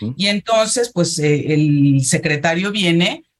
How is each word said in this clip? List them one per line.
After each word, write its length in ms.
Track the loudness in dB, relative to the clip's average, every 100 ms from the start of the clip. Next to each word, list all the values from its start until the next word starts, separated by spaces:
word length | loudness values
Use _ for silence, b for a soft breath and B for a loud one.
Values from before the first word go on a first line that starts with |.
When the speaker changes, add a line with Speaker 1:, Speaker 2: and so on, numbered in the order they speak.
Speaker 1:
Ujú. 140 | -10 -4
Speaker 2:
Y 100 | -2
entonces, 640 | -2 0 0 0 -2 -2
pues, 260 | -2 -2 0
eh, 340 | 0 0 0
el 520 | 2 2 4 4 2 0
secretario 680 | -2 -2 -2 -2 -2 -4
viene 540 | -2 0 2 0 -4 _